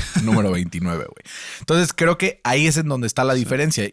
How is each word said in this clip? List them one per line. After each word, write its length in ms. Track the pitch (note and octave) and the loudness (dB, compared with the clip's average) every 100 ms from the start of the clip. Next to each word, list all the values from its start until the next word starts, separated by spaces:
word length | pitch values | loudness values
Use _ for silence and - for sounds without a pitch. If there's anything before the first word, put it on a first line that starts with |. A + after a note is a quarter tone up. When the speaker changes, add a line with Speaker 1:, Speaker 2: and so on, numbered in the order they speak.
| - | -4
Speaker 1:
<laughs> 140 | F3 | -2
Número 280 | A2 A2 G2+ | 2 2 2
veintinueve, 520 | F2+ F2 E2+ F2+ E2+ A#1+ | 0 -2 -4 -4 -4 -6
güey. 180 | - - - - - | -14 -18 -16 -14 -10
Entonces, 340 | - E3+ E3+ | 0 2 2
creo 240 | - E3+ F3 | 2 2 2
que 220 | F#3+ - | -2 -2
ahí 240 | A#2+ C3 D#3+ | 0 2 4
es 100 | D3+ | 2
en 100 | D#3 | 0
donde 200 | C3+ A2+ | -2 -2
está 160 | - C3 | 0 2
la 80 | |
Speaker 2:
Sí. 60 | C3 | 2
Speaker 1:
diferencia. 500 | A#2+ C3 D#3 D#3 G2+ | 0 0 0 0 -2